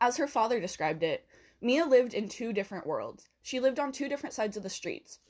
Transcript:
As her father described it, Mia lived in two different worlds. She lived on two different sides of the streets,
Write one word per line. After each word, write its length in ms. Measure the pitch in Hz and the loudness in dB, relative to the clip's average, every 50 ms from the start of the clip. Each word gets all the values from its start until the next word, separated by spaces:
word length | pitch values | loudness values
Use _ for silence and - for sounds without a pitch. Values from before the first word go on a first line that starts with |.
As 160 | 240 247 254 | 2 2 2
her 120 | - 285 277 | 2 -2 0
father 320 | - 240 220 226 240 226 | 2 0 2 2 2 0
described 420 | 170 185 - - 156 156 156 156 | 0 -4 -4 -2 -2 -2 0 0
it, 240 | 165 160 143 - - _ - - - _ _ _ | 0 0 0 -2 -6 _ -20 -20 -20 _ _ _
Mia 240 | - 240 254 311 339 | 0 2 4 4 6
lived 300 | 294 262 247 247 240 - | 6 6 6 6 4 0
in 140 | 208 214 196 | -4 -4 -4
two 240 | - - 233 233 | -6 -6 -6 -4
different 340 | 214 202 196 - 202 180 - | -2 -2 -4 -4 -8 -8 -6
worlds. 420 | 151 151 110 107 113 - - - - _ _ | -4 -4 -4 -4 -6 -10 -14 -20 -20 _ _
She 160 | _ - 269 254 | _ -6 -4 2
lived 220 | 247 269 254 294 | 2 2 2 2
on 100 | 285 269 | 0 -2
two 180 | 269 - 285 269 | -2 -4 -4 -4
different 260 | 277 285 - - - | -2 -4 -6 -8 -4
sides 220 | - 220 208 196 | -2 -2 -2 -2
of 60 | 214 | -4
the 80 | 190 185 | -8 -8
streets, 480 | - - - 165 95 - - - - - _ _ | -8 -8 -8 -8 -8 -8 -12 -16 -20 -20 _ _